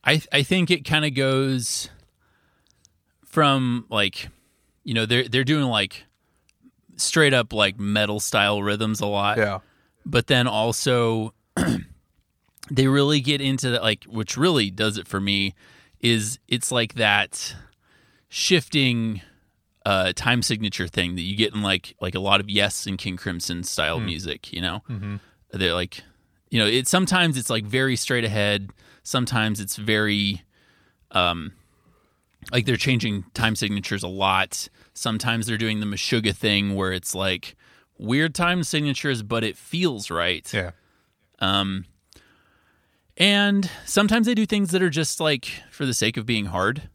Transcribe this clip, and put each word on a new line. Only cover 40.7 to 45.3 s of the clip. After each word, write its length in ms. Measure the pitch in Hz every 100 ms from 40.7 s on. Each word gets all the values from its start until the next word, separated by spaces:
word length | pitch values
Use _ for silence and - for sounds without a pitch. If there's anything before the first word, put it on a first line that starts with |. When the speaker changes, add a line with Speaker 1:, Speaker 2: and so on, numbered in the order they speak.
| - _ _ _ _ _ _
Speaker 1:
Um, 440 | 95 98 98 95 90 _ _ - _ _ _ _ _ _ _ _ _ -
and 520 | 190 202 202 202 185 - -
sometimes 400 | - 208 226 226
they 80 |
do 120 | 226 220
things 240 | 208 196
that 120 | 180
are 80 | 180
just, 300 | 147 151 -
like, 260 | 156